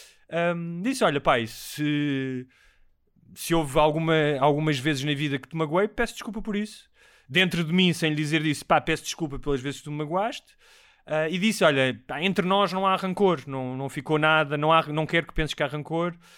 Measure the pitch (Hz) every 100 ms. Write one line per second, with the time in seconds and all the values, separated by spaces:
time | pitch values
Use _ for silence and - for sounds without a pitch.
0 | - _ _ 165 170 170 170 170 226 262
1 | 196 139 160 127 113 - - - 151 147
2 | 147 135 131 127 127 _ _ _ _ _
3 | _ _ _ - - 165 143 156 151 156
4 | 160 160 147 139 147 147 156 135 147 135
5 | 147 143 151 135 - 160 151 175 214 -
6 | 233 - - 214 220 202 208 - _ _
7 | _ _ _ 165 185 170 156 180 180 160
8 | 160 151 151 156 151 139 - 156 165 156
9 | - - 156 135 147 139 139 - 147 151
10 | 151 185 226 - _ _ _ - _ _
11 | - 156 160 180 220 214 165 135 131 123
12 | - 135 190 190 175 196 185 190 190 185
13 | 190 180 190 151 139 135 127 131 135 151
14 | 143 151 156 156 143 147 156 160 151 147
15 | 156 170 - - 156 - 143 151 143 165
16 | 175 170 _